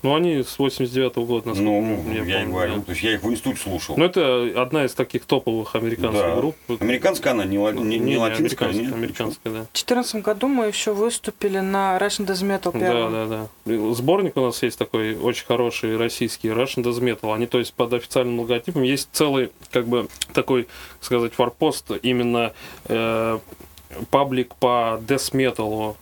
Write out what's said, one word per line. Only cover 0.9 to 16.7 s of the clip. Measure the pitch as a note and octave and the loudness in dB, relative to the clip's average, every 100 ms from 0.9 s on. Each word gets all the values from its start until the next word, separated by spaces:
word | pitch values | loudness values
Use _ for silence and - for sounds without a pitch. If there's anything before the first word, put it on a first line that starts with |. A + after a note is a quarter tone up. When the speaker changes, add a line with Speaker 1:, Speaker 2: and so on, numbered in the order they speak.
Speaker 1:
девятого | B2+ B2+ B2 A#2 | 2 0 0 0
года, | A#2 A2+ | 0 0
насколько | F#2+ G#2 | 0 2
Speaker 2:
Ну, | G#2 A2 G#2 A2 | 2 2 -2 -2
Speaker 1:
я | A2 | -4
Speaker 2:
я | |
и | F#2+ G2 | -2 -2
Speaker 1:
помню, | F#2+ | -2
Speaker 2:
говорю, | F2+ F2 G2+ | -2 0 -2
Speaker 1:
да. | |
Speaker 2:
то | G2 | -4
есть | F2 | -4
я | - | 0
их | - | 0
в | A2 | 0
институте | A#2+ - A#2+ | -2 -2 -4
слушал. | - F3 - - | -4 -6 -4 2
Speaker 1:
Ну, | |
это | E3+ F#3 D3 B2 A#2+ A2 | 2 4 2 2 0 0
одна | B2+ D#3 | 0 2
из | C3 | 0
таких | - B2+ B2 | 0 -2 -2
топовых | - C#3 - A2+ G#2+ | 0 0 2 -2 -2
американских | A2+ A2+ A#2 A#2 G#2+ | -2 -2 0 0 2
Speaker 2:
Да. | F#2 - | 2 2
Speaker 1:
групп. | C#3 D3+ - A#2 | 0 -2 -6 -2
Speaker 2:
Американская | A2+ B2+ F#3+ F#3+ C#3 | 0 2 2 2 0
она, | A#2+ | 0
не | F#2+ G2+ | 2 2
ла-, | G#2 | 2
не, | G#2+ | 2
не | A2 A2+ | 0 2
Speaker 1:
Не, | B2 | 2
не, | C3+ | 2
Speaker 2:
латинская, | A2+ A2+ - B2+ A2+ | 2 2 0 0 0
Speaker 1:
американская, | G#2 | 0
Speaker 2:
нет? | B2 | -2
Speaker 1:
американская, | A#2 A2+ F#2 A2 G#2+ A#2 | -2 -4 -4 -6 -4 -8
да. | A2 A2 | -8 -6
Speaker 3:
В | - | -6
четырнадцатом | - B3 A#3+ A3 | 0 0 0 -4
году | G3 G#3 C4 | -2 0 2
мы | C4+ A3 | 2 0
ещё | G3+ - | 0 -2
выступили | G3+ A3+ A#3 - - G#3 G3 | 2 0 0 -6 -4 -2 0
на | F#3+ G3 G3 F#3 | 0 2 2 2
Russian | G3+ - G3 | 0 -2 -2
Death | F#3 G3 | 0 0
Metal | G3 F3+ | 0 0
Speaker 1:
Да, | F3 | 0
Speaker 3:
первом. | F3+ A#2+ A2+ | 2 2 2
Speaker 1:
да, | A2 A2 A2 G#2+ - - | 0 -2 -4 -6 -10 -2
да. | |
И | A2+ G#2+ | 0 2
сборник | A#2 B2+ F#3+ F#3 - | 2 4 4 2 0
у | |
нас | B2+ A#2 | 0 0
есть | A#2+ - | -2 -2
такой | A2+ A2+ A2 A2 | -2 0 0 0
очень | G2 A#2 - | 0 -2 0
хороший, | A#2+ A#2+ - A2+ A2 | 2 2 0 -2 0
российский, | A#2 - A2+ - A2+ | 0 0 -4 -2 -2
Russian | A2 C3+ | 0 0